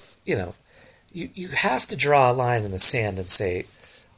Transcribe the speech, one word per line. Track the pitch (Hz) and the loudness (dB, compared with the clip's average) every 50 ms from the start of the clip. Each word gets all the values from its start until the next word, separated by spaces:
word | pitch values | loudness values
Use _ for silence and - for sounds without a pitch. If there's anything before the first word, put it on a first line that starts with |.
| - - _ _ - | -16 -20 _ _ -6
you | 190 165 | -6 -4
know, | 107 90 87 - _ _ _ _ _ _ _ _ _ _ _ - | -4 -4 -8 -10 _ _ _ _ _ _ _ _ _ _ _ -14
you, | 175 - 175 - | -12 -12 -12 -12
you | 185 180 180 | -14 -12 -8
have | 135 - - 208 254 247 - - | -6 -4 -2 -2 -2 -2 -6 -6
to | - | -4
draw | 131 139 143 147 139 131 123 | -4 0 2 4 4 4 4
a | 123 | 2
line | 131 123 123 120 117 104 | 0 0 0 0 -2 -2
in | 101 | -4
the | 95 95 | 2 4
sand | - - - 123 110 104 95 95 | 6 6 6 4 0 -4 -4 -6
and | 92 - | 0 2
say, | - - 107 90 90 92 - - - _ - - - - - _ _ | 2 4 4 0 -4 -4 -8 -10 -18 _ -20 -18 -18 -18 -20 _ _